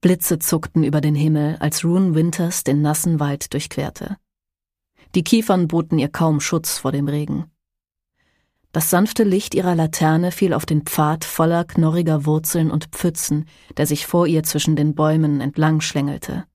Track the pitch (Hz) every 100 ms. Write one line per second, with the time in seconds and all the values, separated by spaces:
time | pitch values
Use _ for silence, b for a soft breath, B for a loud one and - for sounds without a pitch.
0 | 180 180 - 165 - 165 - - 147 151
1 | 151 147 156 156 147 160 147 - 165 180
2 | 190 156 170 165 170 180 - 143 147 151
3 | - 160 143 143 - 139 - - 143 -
4 | - 202 _ _ _ _ _ _ _ b
5 | b 190 160 226 220 185 170 170 160 160
6 | 139 - 160 147 - 165 160 - 135 139
7 | 143 147 147 143 165 _ _ _ _ _
8 | _ _ _ _ _ _ _ - 160 180
9 | 214 - 214 185 - - 180 175 156 160
10 | 156 160 180 175 190 147 156 151 147 -
11 | 151 160 - - 165 170 170 - 160 165
12 | 165 156 147 156 156 170 160 156 - -
13 | 175 165 - 151 156 B B - 151 180
14 | - 175 175 160 160 147 - 156 151 147
15 | 156 156 156 147 131 143 156 156 156 147
16 | 143 143 - - -